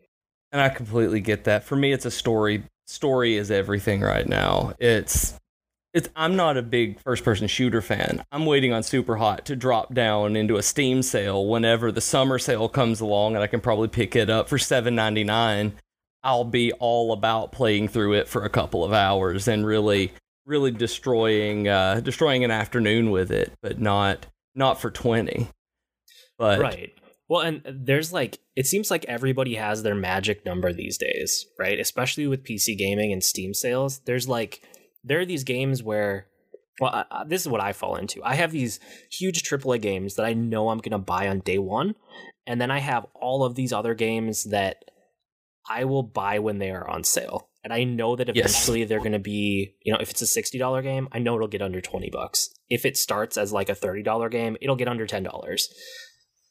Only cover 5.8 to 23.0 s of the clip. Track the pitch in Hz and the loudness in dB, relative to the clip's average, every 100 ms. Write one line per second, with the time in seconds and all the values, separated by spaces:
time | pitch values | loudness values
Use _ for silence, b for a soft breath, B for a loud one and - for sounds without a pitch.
5.8 | _ 170 - 160 160 190 165 131 117 120 | _ -4 -4 -2 0 2 2 2 2 2
6.8 | 107 101 131 120 123 104 107 - 123 113 | 2 -2 -4 0 2 2 0 2 2 2
7.8 | - 104 - - - 143 156 139 127 113 | 0 -2 -2 -4 -6 -2 2 4 4 0
8.8 | - 131 123 110 107 92 - 131 127 113 | 0 0 0 2 2 0 -6 -2 2 2
9.8 | - 123 110 107 104 107 107 104 - 147 | 2 0 2 2 2 2 2 2 2 2
10.8 | 127 131 127 113 98 98 101 113 113 113 | 2 2 2 0 0 0 2 2 4 4
11.8 | 117 110 - 139 135 127 - 110 110 139 | 2 0 2 2 4 2 0 0 0 2
12.8 | 117 110 107 101 107 110 104 113 120 110 | 2 2 2 2 2 2 0 0 0 2
13.8 | 113 123 98 120 104 110 - 135 - 131 | 0 0 2 2 4 2 2 0 2 2
14.8 | 120 117 110 107 104 113 113 104 104 - | 2 2 2 0 2 2 2 2 -2 -4
15.8 | _ _ _ _ 131 120 117 120 117 - | _ _ _ _ 0 0 2 2 2 2
16.8 | 117 120 113 104 113 113 - - 113 104 | 0 2 2 0 2 0 -2 0 2 4
17.8 | 107 117 104 104 - 117 101 113 90 92 | 2 2 4 2 2 -2 0 0 0 0
18.8 | 85 107 95 98 95 95 117 104 107 107 | 2 4 4 2 0 0 0 0 2 2
19.8 | 107 101 95 - _ _ 139 147 135 113 | 4 2 2 -4 _ _ -4 0 2 0
20.8 | 113 - 131 113 110 107 104 104 101 98 | -2 -2 2 4 4 4 2 0 2 4
21.8 | 95 107 131 - 156 127 120 110 107 123 | 4 2 -2 2 2 4 2 0 0 2
22.8 | 107 117 | 4 4